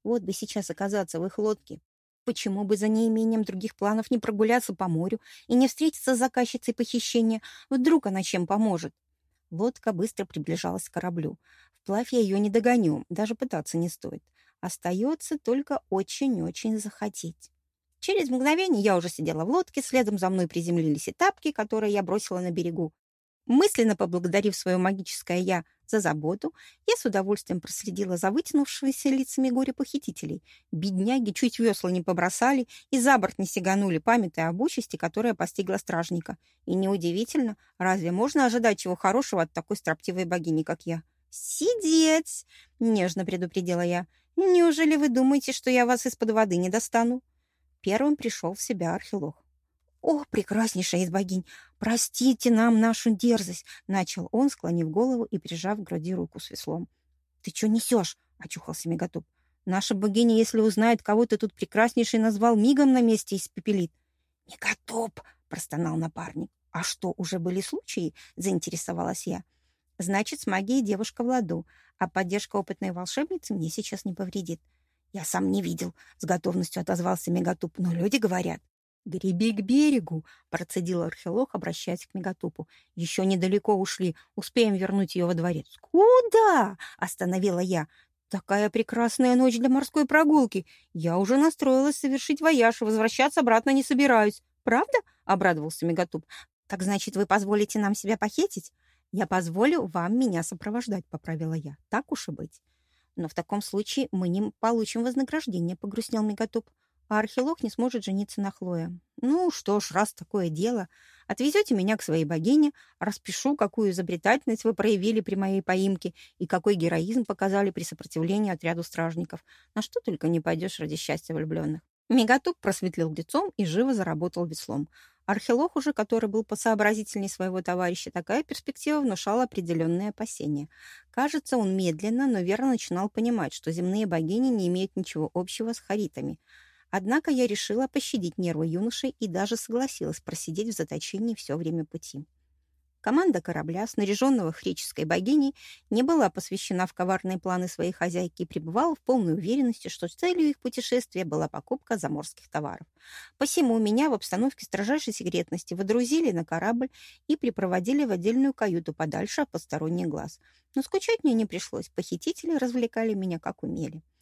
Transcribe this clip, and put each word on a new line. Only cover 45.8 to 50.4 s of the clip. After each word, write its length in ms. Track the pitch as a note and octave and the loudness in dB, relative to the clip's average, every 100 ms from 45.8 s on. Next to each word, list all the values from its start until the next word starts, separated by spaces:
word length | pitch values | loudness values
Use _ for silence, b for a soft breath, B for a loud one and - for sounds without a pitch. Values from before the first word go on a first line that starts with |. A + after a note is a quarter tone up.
| A#3+ | 4
вас 200 | B3 B3+ | 2 -2
из-под 220 | - A3+ | -2 0
воды 280 | A3 G#3+ F3 | 2 4 2
не 120 | F#3 | 0
достану?» 540 | A3 - A#3 A#3 B3+ - _ _ _ _ _ F#3 | -2 0 2 2 0 -8 _ _ _ _ _ -2
Первым 300 | A3+ C#4+ D4 | 2 2 0
пришел 400 | A#3 - E3+ G#3 | -2 -4 -6 -6
в 60 | |
себя 340 | - G3 E3+ F#3 | -6 -2 -2 -4
Архилох. 500 | - G3+ D3+ - _ _ _ _ _ _ | -4 -6 -6 -8 _ _ _ _ _ _
«О, 220 | - D4 - | 0 0 -2
прекраснейшая 720 | G#3+ | -4